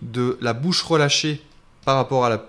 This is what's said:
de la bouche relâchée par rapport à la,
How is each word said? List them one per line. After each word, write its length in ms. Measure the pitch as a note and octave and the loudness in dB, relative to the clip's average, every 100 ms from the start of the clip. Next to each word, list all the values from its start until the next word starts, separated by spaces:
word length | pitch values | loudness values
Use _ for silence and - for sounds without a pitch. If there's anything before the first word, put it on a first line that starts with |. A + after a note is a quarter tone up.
de 380 | A#2+ A#2+ B2 - | -8 -2 -2 -2
la 140 | A#2+ | -2
bouche 280 | A#2 E3 F3 | -2 -2 -2
relâchée 600 | - D#3+ C#3+ - D#3 D3 - - - _ | 0 2 2 0 -2 -6 -10 -20 -20 _
par 120 | - C3+ | 0 2
rapport 280 | B2 C3+ | 2 2
à 60 | A#2+ | 2
la, 160 | A2 | 0